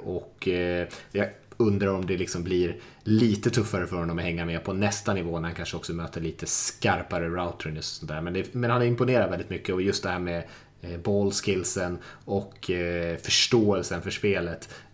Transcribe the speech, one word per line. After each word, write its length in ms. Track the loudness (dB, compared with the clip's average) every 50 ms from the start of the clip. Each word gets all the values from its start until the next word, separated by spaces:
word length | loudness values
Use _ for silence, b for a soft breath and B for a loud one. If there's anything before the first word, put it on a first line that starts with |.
| -4
och, 440 | -6 -6 -6 -6 -8 -12 -6 -2 0
eh, 380 | 2 2 2 2 0 0 -2 -4 B B B B B
jag 140 | 0 0 0 -2 -10 -20 -6 0
undrar 320 | 2 4 4 4 4 4 2 2
om 120 | 2 0
det 100 | 0 0
liksom 280 | 0 0 -2 -2 -4 -2
blir 320 | 2 2 4 4 2 0 -4 B B B B B
lite 480 | 4 6 6 6 6 4 4 2 2
tuffare 360 | 2 2 2 2 0 -2 -2
för 100 | -2 -2
honom 220 | -2 -2 -2 -2 -2
att 60 | -2
hänga 200 | -2 -2 -2 -2
med 200 | -2 -2 -4 -4
på 80 | -2 -2
nästa 400 | 2 2 2 0 0 -2 -2 -2
nivå 160 | 0 0 -2 -2 -2
när 100 | -4 -4
han 60 | -6
kanske 220 | -6 -8 -6 -6
också 160 | -8 -6 -6 -6
möter 280 | -6 -6 -6 -6 -6
lite 260 | -6 -6 -6 -6 -4
skarpare 840 | -2 -2 0 0 -2 -2 0 2 2 2 2 0 -2 -2 -2 -2 -2
route 400 | -2 -2 -2 -4 -4 -6 -8 -8
runners 100 | -6 -6
och 60 | -6
sånt 240 | -8 -8 -8 -8 -8
där. 100 | -6 -6
Men 120 | -4 -4 -2
det, 220 | -2 -4 -4 -2
men 160 | -2 0 2
han 120 | 4 4 4
imponerar 460 | 4 4 4 4 4 4 4 4 2
väldigt 200 | 0 -2 -4 -4
mycket, 240 | -6 -6 -2 -2 0
och 80 | 2 2
just 200 | 2 2 0 0
det 60 | -2
här 100 | -2 -2
med, 240 | -2 -2 -2 -4 -6 B B B B B B -14 -12
eh, 160 | -10 -8 -4
bollskillsen 1000 | 0 2 2 4 4 2 2 0 0 0 0 0 0 -2 -2 -2 -2 -2 -4 -6 B B B B B
och, 460 | -2 -2 -2 -2 -4 -10 -10 -4 -2
eh, 460 | 0 0 0 0 0 -2 -2 -2 -4
förståelsen 840 | -4 -2 0 2 2 4 6 6 6 6 6 4 2 0 -2 -4 -6 -4
för 80 | -6
spelet, 580 | -4 0 2 2 2 2 0 -2 -4 -6 -10 -14 B B B B